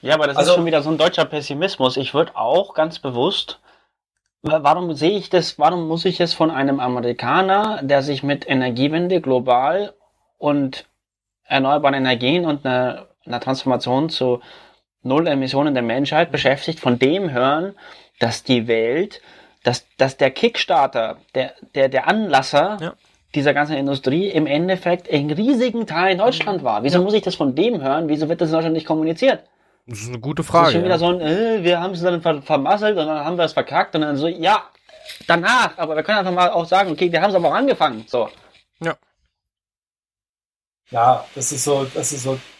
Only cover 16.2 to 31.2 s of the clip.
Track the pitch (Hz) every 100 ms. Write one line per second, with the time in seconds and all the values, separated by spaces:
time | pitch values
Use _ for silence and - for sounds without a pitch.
16.2 | 170 151 131 139 - 165 131 123 131 180
17.2 | 190 123 131 151 185 202 - - _ _
18.2 | 117 113 - 123 113 113 113 139 208 -
19.2 | - - - _ - 131 _ - 135 -
20.2 | 135 - 233 - - 170 135 123 110 -
21.2 | _ 131 127 - - - 135 131 127 208
22.2 | 214 135 131 147 175 208 160 - _ _
23.2 | _ - 143 143 147 147 139 139 - 156
24.2 | 196 160 151 147 180 185 180 175 - 156
25.2 | 147 156 220 254 247 233 208 160 185 180
26.2 | 226 240 - 190 131 104 127 175 190 208
27.2 | - - 139 131 214 214 135 143 160 151
28.2 | 156 170 170 160 165 160 151 156 156 165
29.2 | - - _ _ _ _ - 107 113 123
30.2 | 123 151 165 170 165 165 180 170 170 180